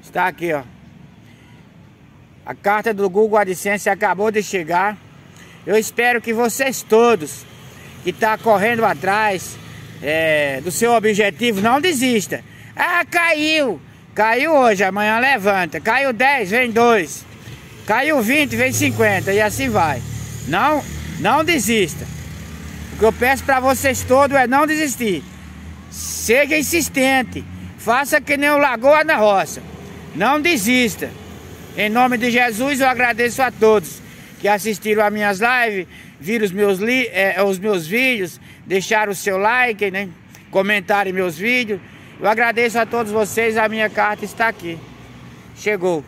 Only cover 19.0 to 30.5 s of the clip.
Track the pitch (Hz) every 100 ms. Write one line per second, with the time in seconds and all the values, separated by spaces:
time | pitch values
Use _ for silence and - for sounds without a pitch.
19 | 220 190 165 196 214 - 269 208 160 131
20 | - - - - - 175 262 302 - -
21 | - - 165 269 320 330 208 226 180 -
22 | - - - - - - - - - -
23 | 214 - 247 262 - 262 262 262 269 254
24 | - 254 285 277 247 262 302 311 311 220
25 | 226 170 - - - - - - - -
26 | - - - 240 285 311 277 339 285 -
27 | 262 269 240 147 - - - - 202 240
28 | 277 302 277 285 294 294 285 233 262 302
29 | 311 294 214 196 156 - - - - -
30 | - 143 214 294 311